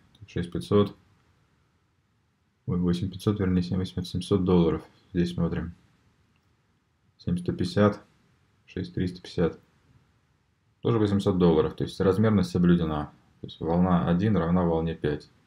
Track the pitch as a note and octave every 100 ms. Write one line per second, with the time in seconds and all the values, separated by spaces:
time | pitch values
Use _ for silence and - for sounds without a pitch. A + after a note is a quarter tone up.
0 | _ - - F2+ F2 E2 - G#2 G2 -
1 | _ _ _ _ _ _ _ _ _ _
2 | _ _ _ _ _ _ - F2+ F2 F2
3 | F#2 - - G2+ F#2 F#2 F2 F#2 F#2 -
4 | F2+ G2 - G2+ F#2 F2+ E2 D#2 - _
5 | _ F2 F2 - E2+ F2 F2 - _ _
6 | _ _ _ _ _ _ _ _ _ _
7 | _ _ - F2 - E2+ F#2 G#2 G#2 G#2
8 | - _ _ _ _ _ - - F2+ -
9 | F2+ - - - E2 - _ _ _ _
10 | _ _ _ _ _ _ _ _ - A#2
11 | G#2 G2 G2+ F2+ F2+ D#2 D2+ - - -
12 | F#2+ F#2 A2 G#2 F2 F#2 F2 F2 D#2+ D2+
13 | D2+ - _ _ - - D2+ E2+ F#2 F2
14 | - F2 G#2+ F#2+ E2 F2+ E2+ E2 E2 D#2
15 | D2+ D2 - _